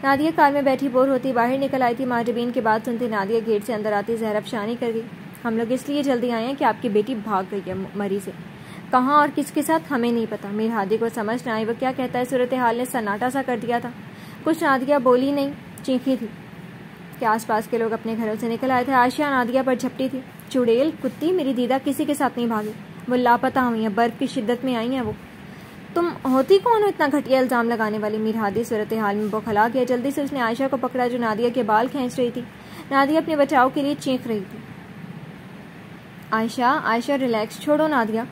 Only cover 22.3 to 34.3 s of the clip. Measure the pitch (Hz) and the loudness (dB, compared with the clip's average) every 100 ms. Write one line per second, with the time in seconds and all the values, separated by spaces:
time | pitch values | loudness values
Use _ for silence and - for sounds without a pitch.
22.3 | 240 240 220 214 214 - - - 247 247 | 0 -2 -2 -4 -8 -14 -12 -2 2 4
23.3 | 240 262 262 247 226 220 196 233 - 262 | 4 4 2 2 2 0 2 0 0 -4
24.3 | 277 214 240 262 240 233 269 220 214 - | -2 -2 -2 0 -2 -2 -2 -4 -6 -12
25.3 | - - - - - - 349 349 - 269 | -18 -18 -18 -18 -18 -6 -2 -2 -2 2
26.3 | 262 269 392 494 453 415 - 294 285 240 | 2 6 6 6 4 4 2 2 2 4
27.3 | 262 254 247 233 220 220 214 208 214 220 | 4 4 2 2 0 0 0 -2 0 0
28.3 | 220 208 202 233 220 208 220 214 202 214 | 0 0 0 -2 -2 0 0 0 0 0
29.3 | 214 214 202 226 254 247 247 254 277 277 | -2 0 2 2 2 2 0 0 -2 -2
30.3 | 285 226 233 269 269 254 254 247 247 233 | -2 -2 0 0 0 -2 0 0 0 -2
31.3 | 208 240 247 220 214 247 285 247 247 240 | 0 0 0 2 2 2 -2 -4 -2 -2
32.3 | 240 240 - - - - 277 277 311 320 | -2 -10 -14 -18 -18 -2 2 4 2 0
33.3 | 302 277 294 262 277 277 285 - 254 240 | 2 4 6 4 2 -2 -2 -2 -2 -2